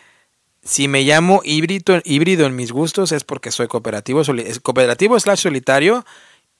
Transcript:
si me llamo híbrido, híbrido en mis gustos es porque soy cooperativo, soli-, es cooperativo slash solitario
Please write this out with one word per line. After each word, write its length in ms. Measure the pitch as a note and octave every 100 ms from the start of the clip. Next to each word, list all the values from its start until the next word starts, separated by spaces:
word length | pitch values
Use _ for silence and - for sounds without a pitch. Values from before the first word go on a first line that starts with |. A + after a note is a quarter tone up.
| _ _ _ _ _ _
si 240 | - - C#3
me 160 | C#3
llamo 380 | C3+ D3+ F3 G3
híbrido, 580 | D3 D3+ D#3+ G3 F#3 F3+
híbrido 420 | D#3+ C#3+ E3+ F3+ C#3+
en 80 |
mis 160 | B2+ A#2
gustos 400 | B2 E3 G3 F#3
es 140 | D3+
porque 260 | - C#3 -
soy 160 | - A#2+
cooperativo, 560 | A#2+ A2+ G#2+ G#2+ C#3
soli-, 240 | D3 B2 A2
es 140 | A#2+
cooperativo 580 | - B2+ B2 A#2+ G#3 A#3
slash 220 | - G3
solitario 640 | F3+ C3+ B2+ C3+ E3 A#3+ - - _ _ _ _